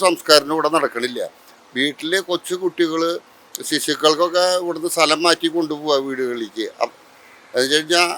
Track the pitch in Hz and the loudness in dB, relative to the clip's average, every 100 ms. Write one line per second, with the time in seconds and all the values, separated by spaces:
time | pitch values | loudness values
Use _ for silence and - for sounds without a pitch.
0 | 185 165 - 151 139 160 151 160 139 117 | 0 0 4 4 4 0 0 0 0 -2
1 | 127 120 90 - - - _ 127 143 135 | -4 -4 -8 -12 -20 -20 _ -4 -4 -4
2 | 156 190 180 175 - 180 180 170 165 165 | -4 -2 -2 -6 -4 -4 -4 0 0 0
3 | 165 175 - _ _ - - 151 - 143 | -2 -4 -10 _ _ -12 -4 -4 -2 2
4 | 156 156 175 175 180 180 175 160 165 165 | 2 4 2 2 2 0 -2 -4 -4 2
5 | 151 156 170 165 165 165 156 147 151 139 | 2 4 2 2 0 -2 -2 -4 0 0
6 | 135 131 123 120 107 107 104 - 117 - | 0 -4 -4 -4 -6 -6 -8 -4 -6 -6
7 | - - - - - 123 131 151 156 175 | -20 -20 -20 -20 -6 -2 2 0 2 2
8 | 175 | 2